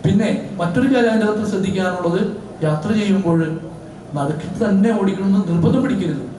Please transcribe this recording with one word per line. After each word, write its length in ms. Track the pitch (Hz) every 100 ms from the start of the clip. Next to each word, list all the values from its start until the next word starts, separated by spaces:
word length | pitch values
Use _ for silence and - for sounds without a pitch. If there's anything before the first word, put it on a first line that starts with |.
പിന്നെ 260 | - 202 220 - - -
മറ്റൊരു 280 | 170 254 277
കാര്യം 180 | 254 233
അതിൻ്റെ 140 | 220 208
അകത്ത് 180 | 214 -
ശ്രദ്ധിക്കാനുള്ളത്, 720 | 190 - 170 185 175 170 185 220 - - - 156
യാത്ര 240 | 151 214 220
ചെയ്യുമ്പോൾ 420 | 208 196 175 165 160 160 - - - - - 143
നടുക്കിൽ 340 | 147 156 - -
തന്നെ 260 | 214 196 220 214
ഓടിക്കണമെന്ന് 440 | 190 190 196 196 185
നിർബന്ധം 320 | 165 160 -
പിടിക്കരുത്. 400 | 262 196 175 135 127